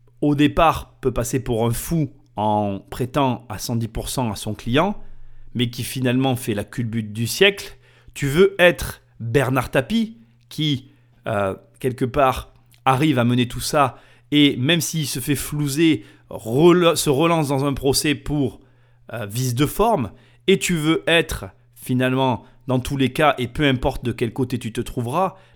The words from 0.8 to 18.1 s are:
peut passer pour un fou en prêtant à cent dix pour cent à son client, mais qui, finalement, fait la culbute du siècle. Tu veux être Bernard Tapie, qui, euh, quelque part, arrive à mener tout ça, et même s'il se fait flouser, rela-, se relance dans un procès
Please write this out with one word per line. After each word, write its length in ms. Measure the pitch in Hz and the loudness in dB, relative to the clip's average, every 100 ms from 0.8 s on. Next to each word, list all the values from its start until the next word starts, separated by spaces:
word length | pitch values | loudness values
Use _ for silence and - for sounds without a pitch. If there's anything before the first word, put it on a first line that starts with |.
| - _ | -6 _
peut 120 | 131 | -4
passer 280 | 110 117 139 | -2 -2 -4
pour 220 | 123 113 120 | -2 0 0
un 60 | |
fou 400 | 117 - 170 143 - _ - | -2 -2 -2 -2 -6 _ -4
en 440 | 107 107 104 98 | 0 0 0 -4
prêtant 680 | - - 123 143 135 117 - | -8 -6 -4 0 0 -2 -8
à 100 | 95 | -10
cent 160 | - 117 | -4 -4
dix 120 | 113 | -4
pour 220 | 147 - | -6 -6
cent 220 | - 117 | -4 -4
à 40 | 98 | -4
son 200 | 110 104 | -6 -8
client, 440 | 117 127 190 202 - - - - - | -2 0 0 -2 -10 -14 -16 -16 -8
mais 160 | 113 123 | -4 -4
qui, 140 | 120 | -4
finalement, 520 | 120 131 123 127 135 123 | -8 -4 0 0 0 -2
fait 200 | - 101 | -2 -4
la 80 | |
culbute 500 | 104 - 117 113 107 | -4 -6 -6 -4 -6
du 140 | 107 113 | -4 -4
siècle. 500 | - 196 202 - - _ _ - - | 2 2 2 -8 -18 _ _ -20 -6
Tu 120 | 143 | 0
veux 280 | 151 196 - | 4 4 6
être 440 | 175 - - - _ - | 4 4 -4 -10 _ -12
Bernard 500 | 113 139 131 135 - | -2 0 2 0 0
Tapie, 480 | - - 226 220 - - _ - | -2 0 0 -2 -6 -20 _ -12
qui, 420 | - 151 131 - _ _ _ - | -4 0 -2 -6 _ _ _ -4
euh, 280 | 104 98 - - - | -2 -2 -4 -12 -6
quelque 260 | 131 117 131 | -6 -2 -2
part, 480 | 139 131 123 - - _ _ 131 | 2 2 0 -8 -18 _ _ 0
arrive 340 | 131 156 123 | 2 4 4
à 40 | |
mener 240 | 120 123 120 | 2 2 0
tout 120 | 127 | -4
ça, 400 | - 151 127 - - - - | -2 2 0 -2 -20 -20 -2
et 260 | 147 147 - | 4 4 4
même 240 | 135 170 | 0 0
s'il 240 | - 165 139 | -2 -4 -6
se 140 | 135 | -4
fait 160 | 123 135 | -2 -2
flouser, 680 | - 147 147 139 165 156 - - - | -4 -4 -2 2 2 2 -4 -20 -16
rela-, 640 | - 113 127 175 180 165 - | -12 -2 4 6 6 4 4
se 160 | 156 | 2
relance 380 | 135 165 170 139 | 2 2 2 0
dans 160 | 139 143 | 0 -2
un 100 | 131 | 0
procès 400 | 139 131 156 | 0 2 0